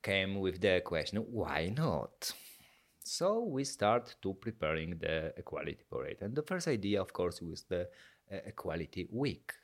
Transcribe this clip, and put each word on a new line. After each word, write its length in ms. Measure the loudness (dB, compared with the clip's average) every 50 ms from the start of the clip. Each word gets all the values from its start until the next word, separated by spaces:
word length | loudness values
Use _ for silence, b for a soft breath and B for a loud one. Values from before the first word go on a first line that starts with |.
came 380 | 2 2 2 4 4 2 0 0
with 200 | 0 0 0 4
the 220 | 4 6 6 6 4
question, 360 | 2 0 0 0 0 -2 -2
"Why 520 | -2 -2 -2 -2 -2 0 0 0 0 0 0
not?" 560 | 0 2 2 2 0 -2 -4 _ _ -8 -8 B B B B B B B B B B B B B B -10
So 400 | -6 -2 2 2 4 4 4 2
we 200 | 0 0 0 0
start 520 | -2 0 4 6 6 6 6 4 -2 -16 _ -4
to 100 | -4 -4
preparing 640 | -2 -6 -8 -4 0 2 2 2 2 0 -2 -4
the 380 | -2 0 2 2 2 0 -2 -6
equality 460 | -6 -10 -8 -6 -6 -4 -6 -8 -8 -10
parade. 300 | _ -6 -4 -4 -4 -6 -6
And 120 | -6 -4 -2
the 80 | -2
first 260 | -2 -2 -4 -2 0
idea, 320 | 0 0 2 2 2 2 2
of 140 | 2 0 0
course, 300 | 0 0 0 0 -4 -8
was 220 | -8 -8 -8 -6
the, 160 | _ -2 -2 -2 -4 B B B B B B B _
uh, 60 | -10 -10 -8
equality 600 | -10 -12 -8 -6 -4 -2 -2 -4 -4 -6 -8 -6 -4
week. 420 | -2 -2 0 0 -2 -4 _ -14 -14 -14